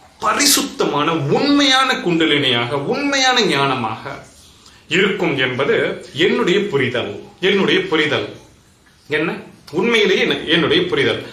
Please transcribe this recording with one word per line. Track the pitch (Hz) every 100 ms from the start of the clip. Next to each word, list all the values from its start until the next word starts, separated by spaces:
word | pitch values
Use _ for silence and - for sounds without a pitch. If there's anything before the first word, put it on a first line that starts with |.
| - -
பரிசுத்தமான | 208 208 285 277 - - 170 147 151
உண்மையான | 160 139 214 285 285 269 262 262
குண்டலினியாக, | - 180 165 160 147 135 120 120
உண்மையான | 143 175 254 285 277 262 247
ஞானமாக | 190 143 139 127 110 110 139 139 - - - - - - -
இருக்கும் | 160 202 - 170 135
என்பது | 127 123 180 190 160 190 -
என்னுடைய | 127 196 240 180 196
புரிதல். | 196 139 123 117 101 104 - -
என்னுடைய | 185 196 151 180
புரிதல் | - 156 147 117 - - - - _ _ _ _ -
என்ன? | 151 170 208 - - -
உண்மையிலேயே | 156 233 226 196 214
என்ன-, | 208 143 143
என்னுடைய | 170 139 165
புரிதல். | - 151 117 95 -